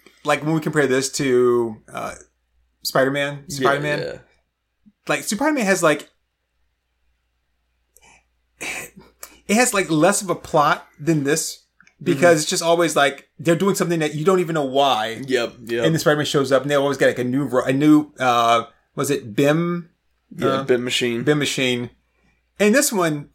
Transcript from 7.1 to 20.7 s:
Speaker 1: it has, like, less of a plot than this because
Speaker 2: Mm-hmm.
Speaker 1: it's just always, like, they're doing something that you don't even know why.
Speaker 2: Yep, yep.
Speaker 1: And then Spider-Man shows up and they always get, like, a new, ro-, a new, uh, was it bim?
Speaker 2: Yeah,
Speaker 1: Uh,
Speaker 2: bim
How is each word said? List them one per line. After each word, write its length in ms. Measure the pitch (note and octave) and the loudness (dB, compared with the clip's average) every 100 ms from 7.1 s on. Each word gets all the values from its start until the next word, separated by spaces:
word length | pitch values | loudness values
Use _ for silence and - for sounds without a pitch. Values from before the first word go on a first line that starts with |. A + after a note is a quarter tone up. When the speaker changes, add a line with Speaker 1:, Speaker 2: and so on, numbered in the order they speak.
| _ _ _ _ _ _ _ _ _ _ _ _ _ _ - | _ _ _ _ _ _ _ _ _ _ _ _ _ _ -16
Speaker 1:
it 960 | - - - - - _ - _ - G#3+ | -12 -12 -14 -20 -20 _ -20 _ -2 2
has, 180 | B3 | 2
like, 160 | G3 E3+ | 0 0
less 320 | D#3+ E3+ G3+ | 2 2 2
of 80 | G3 | -4
a 40 | E3+ | -8
plot 500 | - D#3+ C#3+ C3 - - | -2 0 2 0 -6 -10
than 260 | D3 D#3 | -2 0
this 400 | C#3 D#3+ - - _ _ _ - | 0 -2 -4 -12 _ _ _ -8
because 340 | C#3 C#3+ F3 D#3+ | -2 2 4 4
Speaker 2:
Mm-hmm. 40 | |
Speaker 1:
it's 80 | D#3 | 2
just 120 | F#3 | -2
always, 320 | E3 E3+ E3+ D#3 | 0 2 2 2
like, 320 | C#3 C#3 - - | 0 -2 -16 -6
they're 180 | D#3 E3 | 0 0
doing 180 | G3 | 2
something 240 | - E3+ E3+ | 0 0 -2
that 160 | D3+ | -2
you 100 | D3 | -2
don't 140 | D#3 F#3 | 0 2
even 140 | E3 | 0
know 100 | E3 | -2
why. 580 | C3+ C3+ C#3+ A2 A2 A2+ C3 | -2 2 2 2 -2 -6 -2
Speaker 2:
Yep, 280 | B2 A#2 - | -2 -2 -8
yep. 200 | A2 A#2 | -6 -2
Speaker 1:
And 100 | D#3+ | 0
then 40 | D#3+ | 2
Spider-Man 280 | D#3 D3+ C#3 | 2 2 0
shows 260 | D3+ B2+ | 0 2
up 100 | C3+ | 0
and 80 | C#3+ | 2
they 60 | C#3+ | 0
always 200 | C#3+ C3 | 0 2
get, 120 | C3+ | 0
like, 100 | A#2+ | 0
a 60 | |
new, 200 | B2 C3 | -2 -2
ro-, 200 | C3+ B2 | -2 -2
a 80 | B2+ | 0
new, 400 | C3+ D3+ D3+ D3 - | 2 4 4 2 -4
uh, 440 | C3 A#2+ A#2 A#2 - _ _ | 0 2 4 2 0 _ _
was 160 | - C3 | -6 -4
it 240 | C#3 A#2 | -4 -4
bim? 560 | G2+ C#3 D#3 E3+ F3 E3 _ _ _ _ | 0 2 2 -2 -6 -10 _ _ _ _
Speaker 2:
Yeah, 260 | - C3 C3+ | -6 -2 -2
Speaker 1:
Uh, 40 | |
Speaker 2:
bim 200 | C3+ | 0